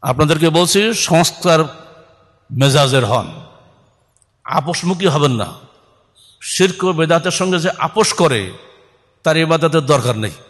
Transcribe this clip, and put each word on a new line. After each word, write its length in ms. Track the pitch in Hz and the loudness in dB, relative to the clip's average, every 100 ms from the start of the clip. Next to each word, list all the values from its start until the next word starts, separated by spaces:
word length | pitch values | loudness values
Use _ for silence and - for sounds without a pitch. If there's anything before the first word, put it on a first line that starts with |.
আপনাদেরকে 480 | - 127 151 160 165 | -4 0 2 2 2
বলছি, 440 | 160 175 190 214 | 2 2 2 0
সংস্কার 680 | 226 - 170 170 - 185 160 156 - - - - _ _ _ _ | -2 0 2 2 -2 2 2 2 -6 -20 -20 -20 _ _ _ _
মেজাজের 540 | 117 139 139 139 135 110 | 0 2 4 2 2 0
হন, 260 | 117 101 - - - _ _ _ _ _ _ _ _ | -2 -4 -14 -20 -20 _ _ _ _ _ _ _ _
আপোষমুখী 640 | - 135 147 165 170 180 185 | -6 -4 -4 -4 -4 -2 0
হবেন 240 | 147 143 | 2 0
না। 220 | 120 101 - - _ _ _ _ _ _ _ | 0 -4 -10 -20 _ _ _ _ _ _ _
শিরক 420 | - - 185 180 | -10 0 0 0
ও 100 | 185 | -2
বেদাতের 380 | 165 160 165 175 | 0 2 2 0
সঙ্গে 280 | - 185 180 | -4 -2 -2
যে 100 | 165 | -2
আপোষ 440 | - 156 - 190 | -4 -4 0 -2
করে, 380 | - 170 123 95 - - _ _ _ _ _ | 2 0 0 -6 -12 -20 _ _ _ _ _
তার 140 | - 156 | -2 0
ইবাদতের 440 | 160 165 160 160 | 0 0 2 0
দরকার 360 | 135 147 123 110 | 2 2 2 -4
নেই। 140 | 107 80 - | -6 -10 -20